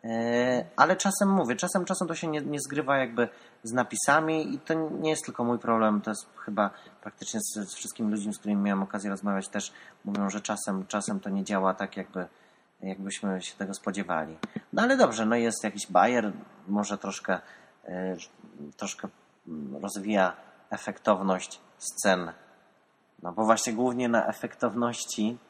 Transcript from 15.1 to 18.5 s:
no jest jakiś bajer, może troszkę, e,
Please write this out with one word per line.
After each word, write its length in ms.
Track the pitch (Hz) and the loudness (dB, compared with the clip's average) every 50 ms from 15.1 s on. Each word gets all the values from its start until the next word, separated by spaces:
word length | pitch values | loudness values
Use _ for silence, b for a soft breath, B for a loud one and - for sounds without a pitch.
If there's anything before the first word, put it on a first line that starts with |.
| 110 110 110 | 4 2 2
no 100 | 110 117 | 2 4
jest 280 | 120 117 117 107 - - | 4 4 2 0 0 -4
jakiś 280 | 107 - 104 - - | -4 -4 -4 -10 2
bajer, 400 | 95 90 92 113 123 120 110 104 90 - - - - - - | 6 6 6 8 6 4 2 0 -2 -6 -12 -16 -20 -20 -6
może 300 | 92 101 104 104 101 104 | -2 0 0 0 -2 -4
troszkę, 420 | 98 - 98 95 - - - 95 87 B B B B B B B B - | -4 -4 -8 -8 -6 -2 -2 -2 -2 B B B B B B B B -14
e, 300 | - 90 92 92 92 92 82 - - - - - - | -10 -8 -6 -4 -4 -6 -6 -10 -16 -20 -20 -20 -20